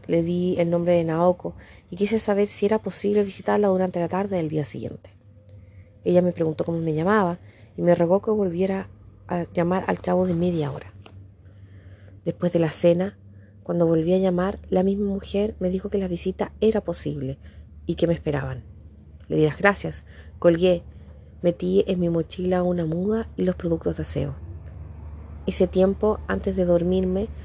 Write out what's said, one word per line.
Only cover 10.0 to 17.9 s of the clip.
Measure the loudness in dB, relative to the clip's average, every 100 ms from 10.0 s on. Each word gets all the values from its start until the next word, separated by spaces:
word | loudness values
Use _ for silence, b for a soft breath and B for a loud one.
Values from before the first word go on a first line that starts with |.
cabo | 0 2 2
de |
media | 0 0 0 -4
hora. | -6 -14 -20 -20 -20 -20 -20 -20 B B B B B B B
Después | -8 -2 0
de | 2
la | 0
cena, | 4 4 4 0 -8 -20 B B B
cuando | -4 2
volví | 4 4 2
a | 2
llamar, | 2 2 0 -4 -2
la | 2
misma | 2 0 -2
mujer | -4 -4 -2 -2 -2
me | -4
dijo | -4 -2
que | -2
la | -2
visita | -4 -4 -4 -6 0
era | 2 2
posible | -2 -4 -6 -6 -6 -8 B B B -10
y | -6